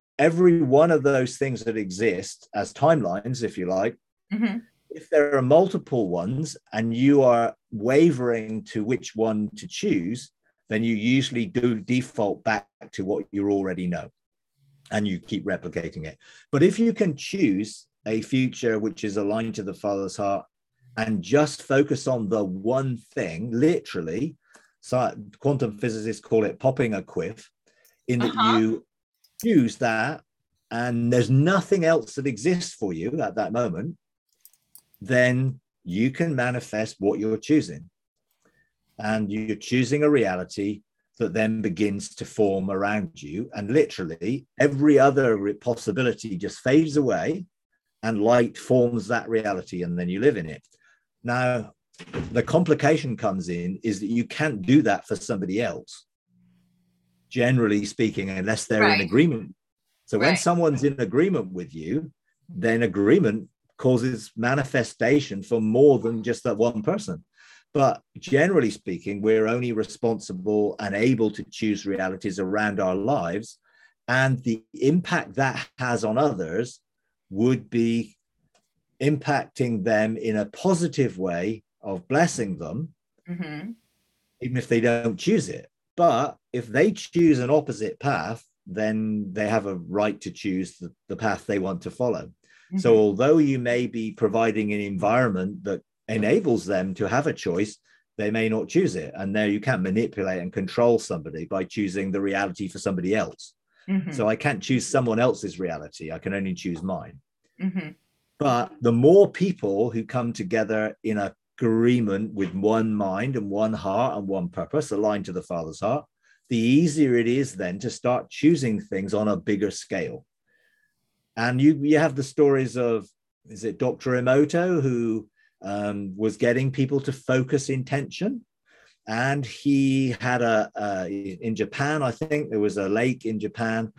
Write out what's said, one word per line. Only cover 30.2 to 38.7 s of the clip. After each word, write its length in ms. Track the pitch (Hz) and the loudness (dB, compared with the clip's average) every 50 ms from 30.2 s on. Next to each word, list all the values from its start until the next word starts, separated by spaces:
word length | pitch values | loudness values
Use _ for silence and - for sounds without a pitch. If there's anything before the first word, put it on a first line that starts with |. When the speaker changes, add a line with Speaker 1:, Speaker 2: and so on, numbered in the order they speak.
| _ _ _ _ _ _ _ _ _ - | _ _ _ _ _ _ _ _ _ -8
Speaker 1:
and 420 | 113 117 120 123 117 117 120 117 | -6 -4 -2 -2 0 0 2 4
there's 180 | 123 127 - - | 4 4 4 4
nothing 540 | 131 135 151 175 196 185 180 - 202 180 160 | 4 4 6 6 4 2 2 2 0 2 4
else 300 | 165 165 156 - - - | 4 4 2 0 -4 -6
that 120 | 147 131 | -4 -4
exists 480 | 139 113 107 127 175 180 175 - - - | -4 -2 0 0 0 0 0 -2 -6 -8
for 180 | - 110 95 | -6 -4 -4
you 280 | 85 80 87 120 147 160 | -4 -4 -4 -4 -2 -2
at 140 | 113 98 87 | -4 -2 -2
that 180 | 110 95 90 | -4 -4 -2
moment, 440 | 110 120 120 101 82 87 123 170 - - _ _ _ _ _ _ _ _ _ _ _ _ _ _ - - _ _ _ _ | -2 -2 -2 -2 -4 -6 -8 -8 -10 -12 _ _ _ _ _ _ _ _ _ _ _ _ _ _ -20 -20 _ _ _ _
then 600 | 98 110 127 123 123 123 127 127 131 135 131 - _ _ _ _ - | -4 0 4 4 4 4 4 2 0 -2 -4 -6 _ _ _ _ -10
you 260 | 87 87 104 120 139 | -4 -2 0 0 0
can 240 | 135 - 170 165 139 | 0 -2 -2 0 0
manifest 600 | 127 120 123 123 120 - - 107 107 110 - - - | 0 -2 -2 -2 -4 -6 -6 -4 -4 -4 -4 -4 -2
what 180 | 98 101 - 101 | 0 0 0 0
you're 180 | 107 110 110 | 0 -2 -2
choosing. 540 | 107 - - 156 147 - 87 73 73 82 - _ _ _ _ _ _ _ _ _ _ _ _ _ _ _ _ | -2 0 2 2 2 2 0 -8 -14 -16 -20 _ _ _ _ _ _ _ _ _ _ _ _ _ _ _ _